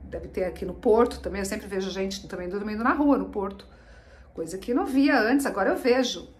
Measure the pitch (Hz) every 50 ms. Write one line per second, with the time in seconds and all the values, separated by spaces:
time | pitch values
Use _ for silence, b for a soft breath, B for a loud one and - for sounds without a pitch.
0 | - - - 170 - - - - 185 180 - - - 175 175 - - 240 214 226
1 | 240 240 - - - 185 175 196 196 196 214 214 - 202 196 190 190 190 185 190
2 | 190 196 196 - - - - 180 180 175 180 202 202 214 214 214 226 254 - 302
3 | 302 285 269 208 190 190 - 214 190 202 202 - - b b b b b b b
4 | b b b b b b b - 165 160 180 190 - - 247 311 370 - 254 269
5 | 269 302 302 247 208 220 269 285 - 208 185 202 190 247 359 349 - 254 240 262
6 | 254 - - - - - - -